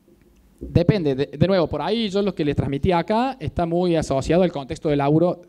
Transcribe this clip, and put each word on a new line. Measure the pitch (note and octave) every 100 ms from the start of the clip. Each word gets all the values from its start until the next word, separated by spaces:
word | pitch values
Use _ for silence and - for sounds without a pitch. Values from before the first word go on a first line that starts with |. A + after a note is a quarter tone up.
| _ _ _ _ _ -
depende. | - E3 F3 G#3 D3 C3
De, | C#3
de | D3 F3
nuevo, | F#3+ D3+
por | D3+
ahí | D#3 A3+ G#3+
yo | G3
lo | G3+ -
que |
les | D3
transmití | C#3 C3 C#3 F#3
acá | E3+ E3 A3 C4 C#4
está | D3 - E3+
muy | E3+ F3+ E3
asociado | C#3+ C3+ D3 E3
al | F3
contexto | C#3+ C3 D#3 D#3+
de |
laburo | C#3+ C#3 D#3 F3 -